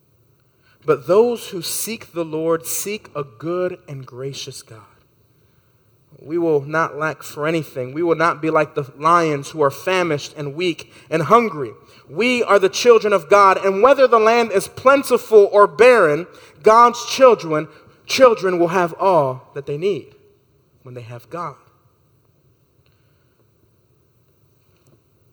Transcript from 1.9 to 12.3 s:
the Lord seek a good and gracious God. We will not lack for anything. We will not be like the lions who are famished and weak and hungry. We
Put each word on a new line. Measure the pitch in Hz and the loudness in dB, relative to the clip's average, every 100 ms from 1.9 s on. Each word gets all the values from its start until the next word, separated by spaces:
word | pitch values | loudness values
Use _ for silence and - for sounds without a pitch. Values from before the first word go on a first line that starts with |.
| 226 - | -12 -12
the | 165 | -10
Lord | 160 156 160 165 165 | -8 -6 -4 -4 -6
seek | - 196 208 - | -10 -8 -10 -12
a | 147 139 | -14 -14
good | 110 156 180 180 180 - | _ -10 -6 -6 -8 -16
and | 135 127 | -20 -18
gracious | 123 135 135 - 127 | -14 -14 -14 -16 -18
God. | - 113 _ _ _ _ _ _ _ _ _ _ _ _ _ _ | -20 -20 _ _ _ _ _ _ _ _ _ _ _ _ _ _
We | 135 170 | -10 -6
will | 170 147 | -2 -2
not | 143 156 165 143 | -2 -4 -4 -6
lack | 156 - | -8 -8
for | - 151 151 | -14 -8 -6
anything. | 165 147 139 127 | -6 -8 -12 -12
We | 147 | -6
will | 170 156 | -4 0
not | 165 151 | 0 -2
be | 156 | -2
like | 160 147 147 | -2 -2 -6
the | 131 - | -10 -4
lions | 156 175 165 143 139 | 2 2 2 -4 -8
who | 156 | -2
are | 139 | -2
famished | - 190 185 175 143 - - | -2 -4 -4 -2 -4 -8 -12
and | 143 | -12
weak | 143 180 156 - - _ | -6 -6 -6 -12 -20 _
and | 160 | -6
hungry. | 143 226 226 156 131 - _ _ _ | 2 2 2 -6 -12 -14 _ _ _
We | 147 247 | -4 -2